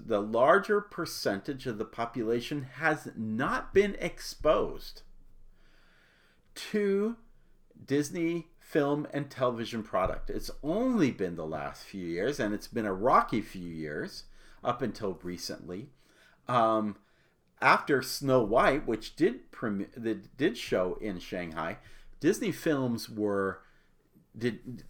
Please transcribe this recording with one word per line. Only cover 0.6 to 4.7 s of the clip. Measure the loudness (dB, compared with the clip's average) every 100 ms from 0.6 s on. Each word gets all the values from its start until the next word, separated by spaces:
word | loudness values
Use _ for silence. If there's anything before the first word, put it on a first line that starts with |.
| 4 0
percentage | 0 -6 -6 -4 -2 -2 -4 -6 -6
of | -6
the |
population | -6 -6 -6 -2 0 0 -2 -6 -6 -2
has | 0 0 -4
not | -6 -4 -2 -2 -2 2
been | 4 4 2
exposed | -6 -6 -12 0 4 4 2